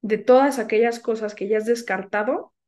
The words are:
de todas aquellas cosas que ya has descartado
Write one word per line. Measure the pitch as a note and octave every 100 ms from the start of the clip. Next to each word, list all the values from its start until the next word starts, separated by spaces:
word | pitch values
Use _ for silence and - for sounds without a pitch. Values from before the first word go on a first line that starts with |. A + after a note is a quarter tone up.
de | G#3 G#3+
todas | - B3+ C#4 C4+
aquellas | A3 G#3+ A#3 A#3
cosas | - A3 G#3+
que | G3+ G3
ya | G#3+
has | G#3+
descartado | A#3 - F#3+ F#3+ G#3 G#3+ E4 - _